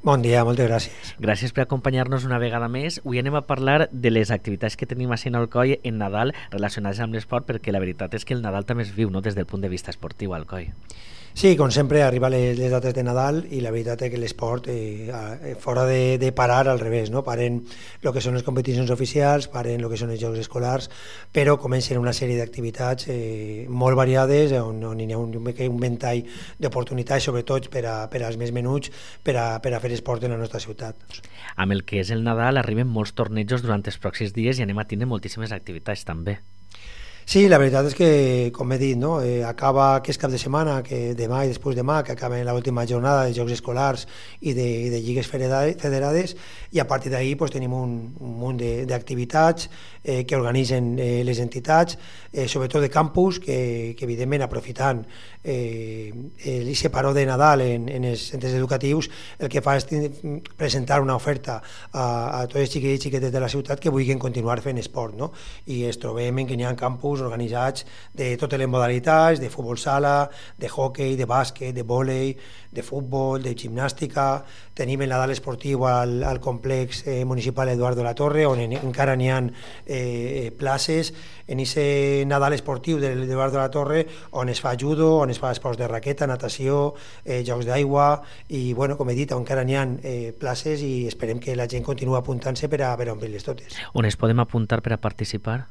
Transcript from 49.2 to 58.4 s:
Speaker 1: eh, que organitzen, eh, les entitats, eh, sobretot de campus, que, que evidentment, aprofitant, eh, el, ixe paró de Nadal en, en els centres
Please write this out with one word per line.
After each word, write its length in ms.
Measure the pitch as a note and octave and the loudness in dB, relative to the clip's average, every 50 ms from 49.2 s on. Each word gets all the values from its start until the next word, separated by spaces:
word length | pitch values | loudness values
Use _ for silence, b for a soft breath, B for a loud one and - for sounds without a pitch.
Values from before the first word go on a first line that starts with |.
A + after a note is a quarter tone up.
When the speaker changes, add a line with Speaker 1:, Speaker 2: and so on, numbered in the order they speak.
| B2 A#2+ - D#3 D#3+ E3 E3 E3 - - B B B B B B - | -2 2 4 6 6 6 6 2 -4 -10 B B B B B B -4
Speaker 1:
eh, 180 | - C3 B2+ | -2 0 0
que 160 | B2 B2+ D3 C3+ | 0 0 0 0
organitzen, 600 | A#2+ A#2 A#2+ C3 C3 A#2 C3 B2+ B2 A#2+ A#2+ C3 | 2 2 2 2 2 2 2 2 2 0 0 0
eh, 220 | B2+ A#2+ A#2+ A#2+ B2 | 0 2 2 2 0
les 140 | B2+ B2 A2+ | 0 0 -2
entitats, 560 | B2 A#2 - C3 A2+ - D#3 D#3+ E3+ E3+ - B B B B B B B | -2 -4 -4 -6 2 6 6 6 6 4 0 B B B B B B B
eh, 160 | - D3+ C3 | -4 -2 -2
sobretot 400 | A#2 - C#3 C3 B2+ - D3+ C#3+ | 0 0 -2 -2 2 2 2 2
de 60 | B2+ C3 | 4 4
campus, 460 | D#3 D#3+ D3+ - F3+ F3+ F#3+ F3+ F3+ | 4 2 4 4 4 4 4 2 -2
que, 540 | - D3 C3 B2+ B2+ A#2+ A#2 A#2 A#2 A2+ A#2+ - | -4 -2 -2 0 0 -2 -2 -4 -4 -6 -6 -6
que 80 | C3+ | -4
evidentment, 400 | A#2+ A#2 A2+ B2+ C3 C#3+ C#3+ C3+ | -4 -2 -2 0 0 0 0 0
aprofitant, 560 | - C#3 C3+ - B2+ A#2+ - C3 C#3 B2+ A#2 A2 B B B B B B B | -2 -4 -6 -6 -6 -4 0 0 2 2 0 -4 B B B B B B B
eh, 720 | - - C3+ B2 A#2+ A2+ A2+ A2+ A2+ A2 A2 A2 A2 G#2 A2+ A#2+ B2+ - - - - | -6 -4 -4 -2 -2 -4 -6 -6 -8 -8 -8 -10 -10 -10 -10 -12 -12 -12 -14 -10 -6
el, 260 | C#3 C3 B2 A#2+ B2+ | -4 -4 -4 -2 -2
ixe 220 | C#3+ - - D#3+ A#2+ | -2 0 0 0 0
paró 160 | C3+ C3+ C#3 C#3 | 2 2 4 4
de 120 | C#3+ C#3 | 4 4
Nadal 380 | C3 C3 B2 D3 D#3 D3 C3+ B2+ | 4 4 6 8 8 8 6 4
en, 220 | B2 A#2+ A#2 A#2 B2 | 2 0 0 -2 -4
en 160 | - B2+ B2+ | -4 -2 -2
els 220 | B2 A#2 A2 - - | -2 -2 -4 -6 -8
centres 240 | - C3+ | -6 -4